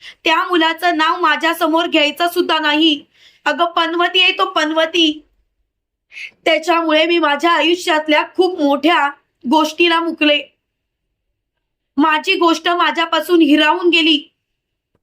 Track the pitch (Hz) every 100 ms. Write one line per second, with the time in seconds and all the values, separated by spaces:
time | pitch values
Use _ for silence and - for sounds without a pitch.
0 | - - 311 330 370 349 320 330 359 311
1 | 320 359 320 294 320 330 320 330 349 311
2 | 294 294 349 349 359 311 302 302 320 285
3 | - _ _ _ 302 294 339 339 320 339
4 | 359 370 370 370 381 339 302 320 320 349
5 | 320 302 - _ _ _ _ _ _ _
6 | _ - - _ 330 311 330 330 320 311
7 | 330 349 302 285 339 320 311 349 381 311
8 | 311 302 339 - 359 359 285 277 302 311
9 | 277 - _ _ 240 311 302 - 349 330
10 | 330 - 294 294 - _ _ _ _ _
11 | _ _ _ _ _ _ _ _ _ 262
12 | 311 311 311 381 339 330 359 349 311 330
13 | 330 330 311 349 285 302 311 359 349 330
14 | 320 294 - _ _ _ _ _ _ _